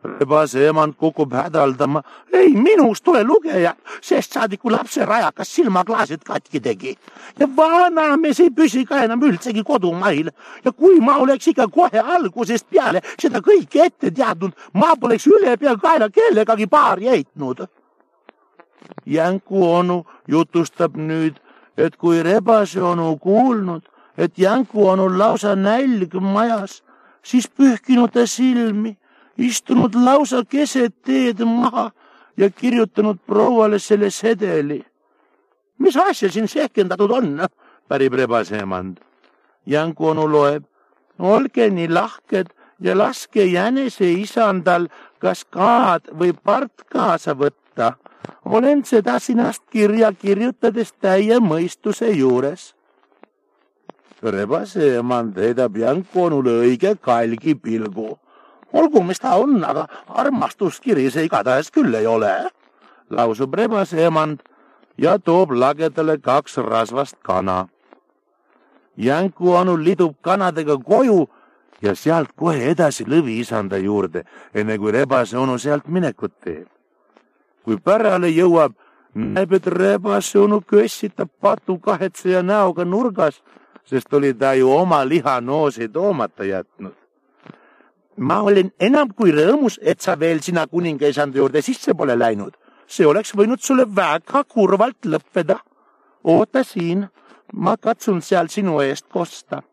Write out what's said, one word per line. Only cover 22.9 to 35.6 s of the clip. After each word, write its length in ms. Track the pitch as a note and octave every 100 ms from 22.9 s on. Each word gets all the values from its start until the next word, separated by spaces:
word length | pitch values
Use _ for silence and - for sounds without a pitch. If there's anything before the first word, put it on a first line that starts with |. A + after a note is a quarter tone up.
| F3 E3 D#3
kuulnud, 640 | F3+ G3+ C4 A3+ F#3+ E3 _ _ _ -
et 220 | E3 -
Jänku 500 | F#3 A#3 B3+ G#3+ G3
onul 300 | F#3+ F#3+ F#3
lausa 380 | G#3+ A3+ G#3 F#3+
nälg 580 | G3 A3+ C4+ A3+ F3+
majas, 680 | F#3 F#3+ G3+ A#3 A3+ G3 - _ _ _ _
siis 260 | - B3+ A3+
pühkinud 640 | _ C#4 A3+ - B3 A#3+
ta 140 | A#3+ A#3+
silmi, 680 | - B3+ A#3+ A3+ G#3 A3 G#3 _ _ _ -
istunud 540 | B3 A3 - B3 A#3+
lausa 480 | A3 B3 C#4 D4 B3+
keset 500 | A#3 C#4 D4 C4 A#3+ -
teed 360 | - C4 B3+ G#3
maha 460 | A#3 A#3 B3 A3+ A3 _ _ _ _ -
ja 140 | G3+
kirjutanud 640 | - B3 A#3+ A3 - G#3+ G3 -
prouale 520 | G3+ G#3+ A#3+ G#3+ G#3
selle 320 | - G#3 G#3
sedeli. 760 | - A3 A3+ G3 D#3+ C#3+ D3 - _ _ _ _ _ _ _